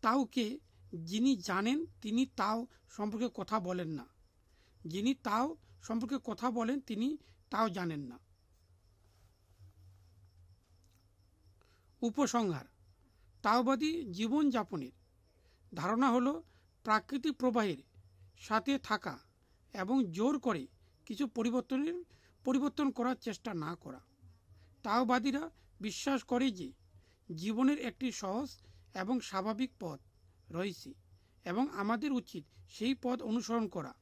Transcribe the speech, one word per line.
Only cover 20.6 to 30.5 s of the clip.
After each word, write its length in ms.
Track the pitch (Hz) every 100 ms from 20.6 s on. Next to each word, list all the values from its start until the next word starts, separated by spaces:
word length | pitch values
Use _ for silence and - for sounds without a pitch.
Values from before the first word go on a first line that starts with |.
| 131 _ _ _ -
কিছু 200 | 214 277
পরিবর্তনের, 800 | - 226 247 - 262 302 359 349 - _ _
পরিবর্তন 460 | - 262 285 - 277
করার 240 | - 247
চেষ্টা 400 | 254 - 202 233
না 200 | 180 151
করা। 260 | 170 170 127 - _ - - _ - - -
তাওবাদীরা 680 | - 220 240 247 233 277 320 - - -
বিশ্বাস 440 | 208 - - 269
করে 260 | - 240 262
যে 220 | 185 175 - - - _ _ _
জীবনের 440 | 165 185 220 262 294
একটি 340 | 247 - 262
সহজ 460 | - 196 208 277 - - - -
এবং 260 | 190 190 254
স্বাভাবিক 500 | - 190 196 214 254 _
পথ 200 | 180 143 - _ - _ -